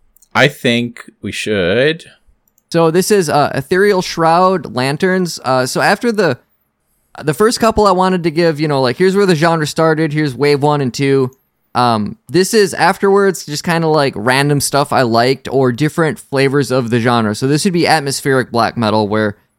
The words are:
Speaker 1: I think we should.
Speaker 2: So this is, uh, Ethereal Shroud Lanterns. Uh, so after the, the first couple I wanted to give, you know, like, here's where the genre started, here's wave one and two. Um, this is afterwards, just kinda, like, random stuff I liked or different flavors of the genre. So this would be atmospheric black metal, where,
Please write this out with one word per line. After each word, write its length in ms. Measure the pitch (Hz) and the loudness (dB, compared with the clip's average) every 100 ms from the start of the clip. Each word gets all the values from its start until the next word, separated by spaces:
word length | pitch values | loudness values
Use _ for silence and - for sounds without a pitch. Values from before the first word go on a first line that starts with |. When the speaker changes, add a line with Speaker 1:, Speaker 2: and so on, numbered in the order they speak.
| _ _ _ | _ _ _
Speaker 1:
I 140 | - 135 | 0 0
think 640 | 139 131 117 120 120 - - | 0 -2 0 -2 -10 -20 -14
we 120 | 104 | -10
should. 720 | - - 107 87 107 143 160 - _ _ _ _ _ - | -8 -4 0 0 2 0 -2 -10 _ _ _ _ _ -4
Speaker 2:
So 180 | 170 165 | 0 2
this 220 | 165 185 | 2 2
is, 160 | 208 156 | 0 2
uh, 240 | 147 135 | 0 0
Ethereal 480 | - 139 185 202 185 | -2 -2 0 2 0
Shroud 720 | 180 - 165 165 185 190 - | -2 0 2 4 2 0 -4
Lanterns. 680 | 117 131 139 190 185 180 - | -4 -4 -2 0 0 -2 -6
Uh, 220 | - 127 131 | -2 0 0
so 160 | 175 | 0
after 300 | 160 196 240 | 0 0 -2
the, 260 | 208 180 120 _ _ _ _ _ _ _ - | 0 0 -2 _ _ _ _ _ _ _ -10
the 100 | 147 | -4
first 260 | 151 214 247 | 0 0 2
couple 260 | 226 220 208 | 0 2 2
I 60 | |
wanted 320 | 185 185 185 | 2 2 0
to 80 | 170 | -2
give, 280 | 151 170 147 | 0 0 0
you 80 | 156 | -2
know, 140 | 139 | 0
like, 140 | 131 120 | 0 0
here's 200 | 185 190 | 0 2
where 100 | 202 | 2
the 100 | 160 | 2
genre 320 | 165 165 151 | 2 0 -2
started, 460 | - 160 156 160 | 0 0 2 -2
here's 200 | 151 151 | -2 -4
wave 300 | 120 147 143 | 0 0 2
one 160 | 147 147 | 2 0
and 140 | 135 | -2
two. 380 | 117 139 135 127 - _ _ _ - | -2 0 2 0 -6 _ _ _ -2
Um, 420 | 123 113 104 - - | 0 0 -4 -10 -4
this 240 | 151 185 | -2 0
is 200 | - 190 | 2 0
afterwards, 720 | 131 165 185 196 196 196 180 - | 0 -2 0 2 2 0 -2 -8
just 180 | 147 | -10
kinda, 240 | - 165 165 | -4 -2 0
like, 260 | 156 139 - | 0 0 -2
random 460 | 110 131 143 143 | -2 0 2 0
stuff 320 | - 139 143 | 0 -2 0
I 80 | 117 | 0
liked 460 | 123 113 123 139 - | 2 2 0 0 -2
or 200 | 135 127 | 0 0
different 460 | 120 151 - 160 113 | 0 -2 0 -2 -2
flavors 540 | - 139 135 139 120 | -6 0 0 0 0
of 200 | 127 117 | -2 0
the 80 | 120 | 0
genre. 360 | 117 120 110 107 | 2 0 0 -2
So 120 | 131 | -2
this 180 | 151 208 | 0 0
would 80 | |
be 140 | 175 156 | 0 0
atmospheric 640 | 156 143 135 147 135 117 | 0 -2 -6 -2 0 0
black 260 | 117 107 78 | -2 -2 0
metal, 300 | 110 107 104 | 0 0 0
where, 300 | 107 107 - _ | -2 -2 -6 _